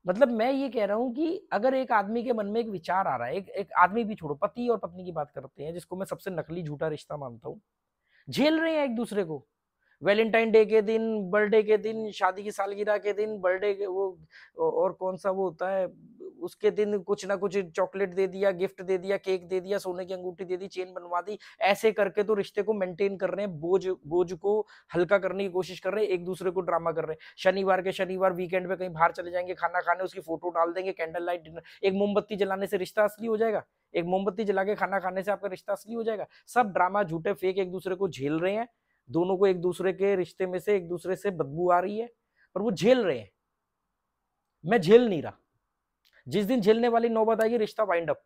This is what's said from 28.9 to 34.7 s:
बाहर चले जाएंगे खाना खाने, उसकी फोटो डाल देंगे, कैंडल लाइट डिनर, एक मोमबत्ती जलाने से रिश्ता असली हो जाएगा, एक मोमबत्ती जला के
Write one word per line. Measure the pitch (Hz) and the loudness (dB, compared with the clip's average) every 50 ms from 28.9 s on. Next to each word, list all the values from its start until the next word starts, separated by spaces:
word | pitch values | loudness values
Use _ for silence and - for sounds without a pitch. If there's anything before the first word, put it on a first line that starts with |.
बाहर | 165 156 165 170 | 2 2 2 2
चले | 175 - 175 175 | 2 -2 -8 -4
जाएंगे | 175 180 180 180 180 | -4 -4 -4 -4 -4
खाना | - 175 170 175 180 | -2 -2 0 0 0
खाने, | 170 170 175 180 190 | 2 2 0 0 0
उसकी | 175 - - | -6 -6 -10
फोटो | 151 156 165 151 160 180 | -6 -6 -6 -4 -4 -4
डाल | 170 170 170 170 | 2 2 2 2
देंगे, | 170 185 185 190 | 0 -4 -4 -6
कैंडल | 185 - 165 160 160 175 | -4 -4 -6 -6 -4 -6
लाइट | 175 175 175 175 | -4 -4 -6 -6
डिनर, | 160 160 160 165 160 - - _ | -8 -14 -16 -16 -18 -18 -12 _
एक | - 196 190 | 0 0 2
मोमबत्ती | 196 202 208 202 202 202 _ 214 | 2 0 2 2 0 0 _ -2
जलाने | 180 202 190 190 190 196 | -2 0 -2 0 -4 -2
से | 190 208 | -2 -2
रिश्ता | 190 180 - - 214 208 | -4 -4 -2 0 2 2
असली | 202 208 - 220 | 2 0 -4 -4
हो | 233 220 | -2 0
जाएगा, | 208 226 226 208 165 - _ _ _ _ _ - | 0 0 0 0 -2 -6 _ _ _ _ _ -4
एक | 170 170 | -4 -2
मोमबत्ती | 170 185 190 196 208 180 208 220 | 0 0 0 0 -2 -2 -2 -2
जला | 196 196 190 190 | 0 0 0 2
के | 202 | 0